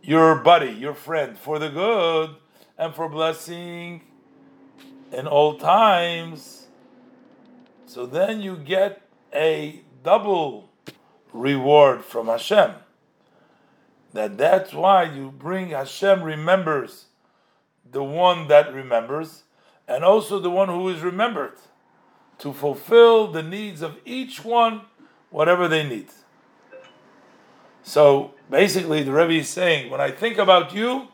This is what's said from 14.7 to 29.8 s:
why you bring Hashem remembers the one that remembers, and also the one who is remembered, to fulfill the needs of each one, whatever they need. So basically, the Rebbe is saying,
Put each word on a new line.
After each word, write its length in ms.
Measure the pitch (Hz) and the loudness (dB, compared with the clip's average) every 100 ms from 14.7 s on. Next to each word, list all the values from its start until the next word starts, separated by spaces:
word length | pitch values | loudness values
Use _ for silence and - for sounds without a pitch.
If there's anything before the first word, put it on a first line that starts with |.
why 300 | 143 175 190 | -2 2 4
you 280 | 170 139 135 | 2 -6 -16
bring 380 | 139 143 190 180 | -14 -10 -8 -8
Hashem 540 | 147 135 - 196 190 | -8 -10 -4 2 2
remembers 840 | 160 151 156 190 165 147 117 - _ _ _ _ _ _ _ _ _ | 0 -6 0 0 0 -4 -6 -16 _ _ _ _ _ _ _ _ _
the 140 | 135 | -10
one 460 | 139 156 180 170 156 | -8 0 2 2 4
that 240 | 147 143 | 4 4
remembers, 680 | 135 131 117 117 143 160 - _ _ _ _ - | -6 -2 -2 -2 -8 -10 -16 _ _ _ _ -8
and 160 | 127 | 0
also 360 | 170 214 208 196 | 4 4 2 -4
the 120 | 180 | -2
one 180 | 180 196 | 0 -2
who 200 | 175 185 | -2 -6
is 140 | 170 | -6
remembered, 560 | 175 175 233 196 131 - _ _ _ _ _ _ _ _ | -8 -4 -4 -4 -10 -12 _ _ _ _ _ _ _ _
to 160 | 147 | -14
fulfill 760 | 135 143 135 - 233 233 226 208 | -6 -6 -6 2 6 8 6 2
the 120 | 160 | -6
needs 400 | 160 196 214 165 | -10 -12 -12 -12
of 160 | 160 - - | -14 -14 -14
each 360 | 254 262 - | -12 -12 -14
one, 380 | 226 240 226 214 196 _ _ _ _ | -4 2 2 0 -16 _ _ _ _
whatever 400 | 156 156 180 175 | -2 2 2 2
they 180 | 160 147 | -2 -4
need. 220 | 113 - _ _ _ _ _ _ - - _ _ _ _ _ _ _ _ _ | -10 -14 _ _ _ _ _ _ -20 -20 _ _ _ _ _ _ _ _ _
So 500 | - - 147 139 - _ _ | -4 4 6 4 -2 _ _
basically, 540 | 139 196 165 170 156 | 0 2 0 -4 -4
the 100 | 135 | -2
Rebbe 220 | 139 170 | 0 0
is 160 | 165 135 | 0 -4
saying, 400 | - 180 156 | -4 -2 -2